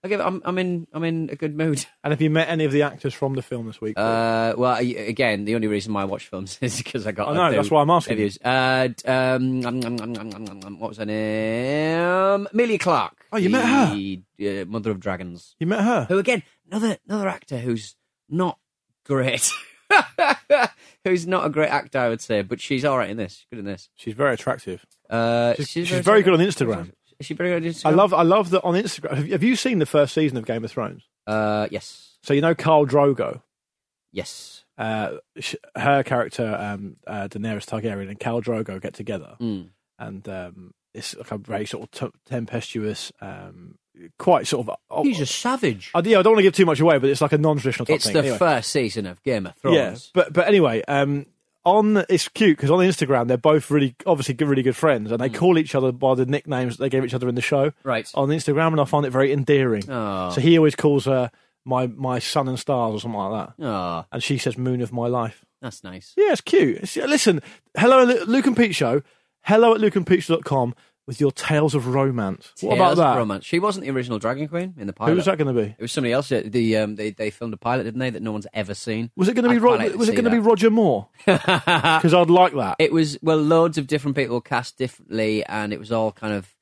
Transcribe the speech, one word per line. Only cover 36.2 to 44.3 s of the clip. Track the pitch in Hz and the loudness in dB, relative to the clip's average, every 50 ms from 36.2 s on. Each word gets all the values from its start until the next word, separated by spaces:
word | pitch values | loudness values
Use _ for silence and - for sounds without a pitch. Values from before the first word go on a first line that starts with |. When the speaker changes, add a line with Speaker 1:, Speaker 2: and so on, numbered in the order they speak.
| 117 - - - 120 107 107 - | -2 -4 -4 -6 -4 -4 -4 -6
Speaker 2:
um, | 104 104 104 98 101 95 - _ _ | -6 -8 -8 -10 -10 -14 -16 _ _
uh, | - 101 101 98 104 | -12 -10 -10 -10 -10
Daenerys | - 104 104 113 107 104 - | -10 -8 -8 -6 -8 -8 -8
Targaryen | - 117 110 104 113 101 98 98 95 | -8 -8 -6 -6 -6 -6 -6 -10 -12
and | 104 - | -12 -8
Khal | - 123 117 117 | -6 -4 -4 -4
Drogo | 107 120 117 110 110 - 95 95 | -4 -4 -4 -4 -6 -8 -10 -10
get | - - - | -10 -12 -12
together. | - 104 110 107 92 76 - - _ | -10 -10 -10 -10 -10 -10 -16 -14 _
Speaker 1:
Mm. | 120 113 104 95 87 92 95 _ _ _ _ _ | -8 -6 -6 -8 -10 -16 _ _ _ _ _ _
Speaker 2:
And, | 120 110 101 95 107 107 | -16 -14 -14 -14 -14 -14
um, | 95 92 90 90 90 95 90 - _ _ _ _ _ | -12 -12 -14 -14 -18 -20 -20 -20 _ _ _ _ _
it's | 117 - - - | -14 -14 -14 -14
like | - 113 - | -14 -12 -12
a | 110 104 | -12 -12
very | 95 107 104 104 107 | -10 -8 -8 -8 -8
sort | - - 107 110 | -8 -10 -12 -14
of | - - - 135 113 | -16 -10 -10 -10 -10
t-, | _ _ _ | _ _ _
tempestuous, | _ - 120 120 - - 117 107 - - 113 107 107 104 - - - - _ | _ -8 -8 -6 -6 -8 -8 -8 -6 -8 -6 -6 -6 -6 -8 -12 -16 -16 _
um, | 101 98 98 95 95 92 90 90 87 - - _ _ _ _ - - 170 _ _ | -18 -18 -16 -16 -18 -20 -20 -20 -20 -20 -20 _ _ _ _ -20 -20 -20 _ _
quite | - 185 | 2 2